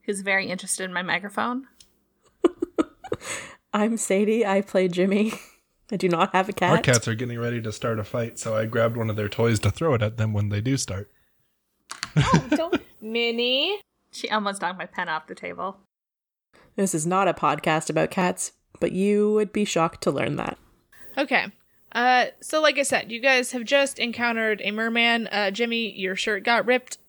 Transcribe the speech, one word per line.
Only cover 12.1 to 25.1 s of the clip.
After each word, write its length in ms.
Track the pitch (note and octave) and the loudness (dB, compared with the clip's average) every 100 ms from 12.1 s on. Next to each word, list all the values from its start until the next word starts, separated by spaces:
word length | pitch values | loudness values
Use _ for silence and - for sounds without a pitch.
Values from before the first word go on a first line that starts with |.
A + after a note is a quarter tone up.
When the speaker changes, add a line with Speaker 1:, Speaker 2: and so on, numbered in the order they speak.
| D#3 | 0
Speaker 4:
Oh, 280 | C4 - B3 | 4 4 4
don't, 320 | D4+ E4 F#4 - | -2 0 -2 -4
<laughs> 100 | _ | _
Minnie. 800 | G#3+ A#3 A#3 A#3 A#3+ C4 E4 G#4 _ _ _ | -4 0 0 0 0 0 0 -4 _ _ _
Speaker 1:
She 180 | - - | -12 -4
almost 320 | G#3+ G3+ G3 | -2 -2 -4
knocked 180 | F3 F#3 | -6 -6
my 80 | F3+ | -10
pen 220 | - F3 | -8 -4
off 180 | D#3 - | -6 -6
the 80 | |
table. 440 | F#3 F3+ F3 F#3 G3 _ _ _ _ _ _ _ _ _ | -12 -10 -8 -8 -10 _ _ _ _ _ _ _ _ _
Speaker 2:
This 200 | - G3 | -2 0
is 120 | D#3+ D#3+ | 0 0
not 220 | F#3 F#3+ | 2 2
a 60 | |
podcast 540 | D#3+ - D#3 - D#3+ - | 2 0 0 0 0 0
about 220 | D#3 D#3+ | 0 0
cats, 420 | - F3+ F#3 - _ _ - | 0 0 -2 -8 _ _ -4
but 120 | E3+ | -2
you 400 | F3+ G3+ G#3 G#3 | 0 2 4 4
would 200 | G#3+ G3+ | 2 0
be 100 | G#3 | -2
shocked 380 | G#3 E3+ E3 - | 0 2 0 0
to 80 | F#3 | -2
learn 260 | C3+ - C#3+ | -2 -2 -2
that. 220 | - - _ _ _ - - - | -6 -10 _ _ _ -20 -10 -6
Speaker 4:
Okay. 280 | D4 A3+ G3 _ _ _ _ | 0 0 -2 _ _ _ _
Uh, 340 | A3+ B3 B3 A3+ - | 0 4 4 2 -4
so 200 | - D#4 | -4 2
like 180 | D4+ D4 | 4 2
I 40 | |
said, 280 | C#4 A#3 - | 0 0 -2
you 100 | A3+ | -2
guys 320 | C4 B3+ B3 | 2 2 2
have 120 | B3+ | -6
just 340 | A3 C#4 C#4 - | 0 2 2 -2
encountered 600 | A#3 A3 A#3+ A3+ A3 G#3 | -4 0 0 0 0 0
a 60 | G3 | -2
merman. 580 | G#3+ A3+ A#3 A#3 | -2 0 2 4